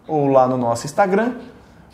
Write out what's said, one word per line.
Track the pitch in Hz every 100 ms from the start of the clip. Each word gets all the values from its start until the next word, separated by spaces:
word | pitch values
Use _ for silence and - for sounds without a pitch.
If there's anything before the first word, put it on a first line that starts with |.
| -
Ou | 151 139
lá | 135 127
no | 127
nosso | 120 117 147
Instagram. | - 202 202 240 - - - - - -